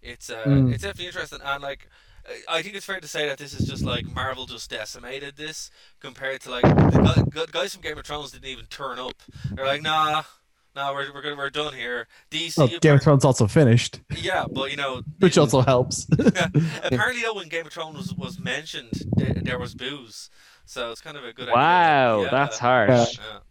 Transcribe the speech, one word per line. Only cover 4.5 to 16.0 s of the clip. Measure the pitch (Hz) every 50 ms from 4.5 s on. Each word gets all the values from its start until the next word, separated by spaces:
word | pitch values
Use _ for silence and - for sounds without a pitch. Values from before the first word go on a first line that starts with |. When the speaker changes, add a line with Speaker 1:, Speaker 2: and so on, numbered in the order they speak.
| 123 117 - -
Speaker 1:
decimated | 131 113 107 - - 127 120 123 135 139 139 139 147
this | 143 151 156 156 - - - _ _ _ _ _ _
compared | - 139 123 - 135 131 135 135
to, | - 131
like, | 123 123 123
the | - - - - - - - - - -
gu-, | - - -
gu-, | - 151 160 -
guys | - 165 - 196 -
from | 190
Game | - 160 151
of | 151 143
Thrones | - 147 151 147 139
didn't | - 135 131
even | 135 135 120 113
turn | - - - 143 135 123 123
up. | 127 127 - _ - - - - - -
They're | 101 - 135
like, | 135 139 147
"Nah, | 156 156 156 156 156 151 151 156 151 - _ _ _ _ _ _ _ _ _
nah, | 139 139 139 139
we're, | 139 139 135 139
we're | 143
gonna, | 147 147 147
we're | 139 139 139
done | 135 151 151 151 139
here." | 127 117 120 123 120 113 _ _ - _ _
D | - 156 165 165
C | - -
Speaker 2:
Well, | 151
Game | 120 -
of | -
Speaker 1:
apparent- | - 156 143 135 -
Speaker 2:
Thrones | 156 143 135 -
also | 139 127 - 117
finished. | 101 - 165 151 117 113 120 - - - - - _ -
Speaker 1:
Yeah, | - - - 185 - - -
but, | - 131 135 135
you | 139
know, | 143 143 139 131 123 - 151 151 -
Speaker 2:
Which | 196 180 -
Speaker 1:
they | 175
Speaker 2:
also | 147 127 - 135
helps. | 127 135 131 123 127 - - -